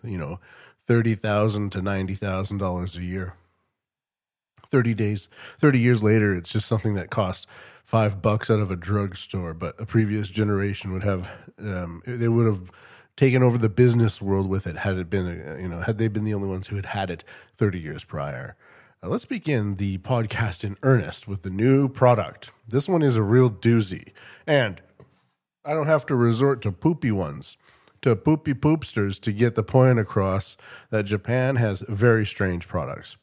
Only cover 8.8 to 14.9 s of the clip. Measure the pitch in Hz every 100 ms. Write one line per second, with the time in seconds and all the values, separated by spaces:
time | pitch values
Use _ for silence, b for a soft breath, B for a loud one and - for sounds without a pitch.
8.8 | 85 104 101 92 - 98 87 80 87 -
9.8 | 107 113 107 107 104 92 104 98 101 101
10.8 | 101 95 101 95 92 B - _ 107 92
11.8 | 87 82 123 123 117 117 113 98 92 B
12.8 | B B B - 135 127 127 120 113 98
13.8 | 123 117 113 - 98 98 95 92 90 78
14.8 | 104